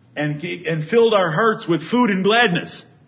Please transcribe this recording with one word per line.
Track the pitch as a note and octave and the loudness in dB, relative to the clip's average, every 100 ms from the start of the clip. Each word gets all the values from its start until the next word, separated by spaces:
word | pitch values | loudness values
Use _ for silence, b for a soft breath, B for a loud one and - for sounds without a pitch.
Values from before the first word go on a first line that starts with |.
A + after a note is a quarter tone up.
| _ C#3+ | _ -6
and, | D3+ D3 | -6 -6
and | F3 F3 D#3 D#3+ D3+ | -8 -8 -6 -6 0
filled | A#3 A3+ | 2 4
our | G#3 F3 | 4 2
hearts | D#3+ A3+ - - | 0 0 0 -2
with | D#3+ | -2
food | - B3 A#3+ | 0 0 2
and | F#3+ | 2
gladness | F#3+ A#3 A#3 E3+ - - - _ | 2 2 2 0 -6 -14 -20 _